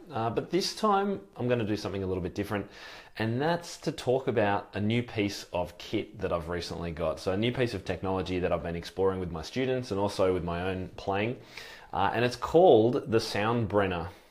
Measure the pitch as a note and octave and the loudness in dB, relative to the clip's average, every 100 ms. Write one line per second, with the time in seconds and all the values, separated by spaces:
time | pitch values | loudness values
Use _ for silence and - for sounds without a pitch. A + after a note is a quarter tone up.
0 | - B2+ A2+ G#2+ C3+ E3+ G3 - G#3+ G3 | -10 -4 -2 -2 -2 -2 -2 0 2 2
1 | G3+ G3 - - B2 B2 G#2 G#2 G2+ G2 | 2 -4 -8 -6 0 0 0 -2 -2 -4
2 | F#2+ F#2 F2 - G2+ G#2 F#2+ - - - | -2 -2 -2 -4 -2 -2 -4 -12 -18 -18
3 | - - A2 A#2+ D3+ E3+ - - - D3+ | -14 -4 -2 0 0 0 -4 -8 -6 -2
4 | - C3 C3 A#2+ G#2 G2+ - G2+ G#2 A#2 | 0 2 2 2 4 2 -2 -2 0 0
5 | A#2+ A#2 G2+ - - F2 F2 - - A2 | 0 0 -2 -2 -6 -4 -4 -8 -6 -4
6 | G#2 A2+ F2+ E2+ D#2+ F2 - E2 E2+ D#2+ | -4 -6 -2 -2 -2 -4 -4 -6 -6 -2
7 | D#2+ D#2 - F#2+ A#2 B2 A#2+ G2 - F2 | -2 -2 -2 0 0 0 -2 -2 -6 -4
8 | F#2+ F#2+ F2 F2+ F2 E2+ E2+ E2+ E2+ - | -2 -2 -2 0 0 0 -2 -6 -6 0
9 | F#2+ F#2 F2+ E2 D#2+ B2 C3 B2+ B2 G2 | 2 2 -2 -6 -6 -2 0 0 -2 0
10 | G2+ - F#2+ F2+ E2+ E2+ F#2 F#2 F2+ - | 0 2 2 2 0 -2 -2 -4 -6 -8
11 | - G2 A2 B2+ - - - - - - | -2 0 -2 -4 -10 -18 -16 -18 -8 0
12 | F#2+ A2+ B2 B2 - D#3+ F#3 A#2 A2+ C#3 | 0 2 0 -2 2 8 10 10 8 2
13 | - A2+ - G2+ G#2+ A#2+ G#2+ G2+ F#2+ F2 | 2 0 2 0 0 0 2 2 2 0
14 | E2+ - - | -6 -12 -20